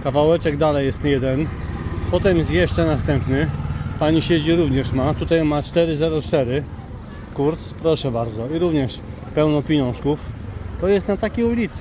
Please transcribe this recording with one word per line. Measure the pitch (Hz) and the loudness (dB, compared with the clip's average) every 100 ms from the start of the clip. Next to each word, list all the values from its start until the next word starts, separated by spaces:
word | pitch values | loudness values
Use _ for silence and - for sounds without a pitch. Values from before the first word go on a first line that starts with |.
Kawałeczek | 147 135 151 165 165 143 | 0 2 4 4 2 2
dalej | 156 147 139 | 2 2 0
jest | - 147 | 0 0
jeden. | 139 131 131 156 - - - - - - | 2 2 0 -2 -4 -6 -6 -6 -6 0
Potem | 180 190 175 | 2 4 2
jest | 143 | 2
jeszcze | 156 175 - 165 | 2 2 2 2
następny. | 151 - 143 - 135 156 - - - - - | 2 2 0 2 0 0 -2 -4 -4 -6 -2
Pani | 151 160 | 2 2
siedzi, | - 165 151 170 | 4 0 2 2
również | 156 131 127 | 4 2 0
ma. | 135 131 | 0 2
Tutaj | 151 151 165 | 0 2 2
ma | 156 147 | 4 0
cztery | 139 170 170 151 | 0 0 2 2
zero | 160 156 | 0 0
cztery | - 160 123 135 139 - - - - - - | 0 0 2 -2 -4 -10 -12 -12 -14 -14 -12
kurs, | - 143 165 - - | -2 -2 -2 -8 -4
proszę | 160 156 143 | 0 0 0
bardzo. | 117 117 110 120 160 | -2 -4 -4 -4 0
I | |
również | 175 156 131 - - - - - | 2 2 0 -4 -12 -12 -6 0
pełno | 156 147 | 2 2
pieniążków. | 135 156 127 113 165 151 - - - - - - | 2 2 2 -2 -2 -2 -4 -12 -10 -10 -10 -4
To | 180 | 0
jest | 202 185 | 0 2
na | 196 | -2
takiej | 214 226 233 | -2 0 0
ulicy. | 233 208 - | 0 -2 -6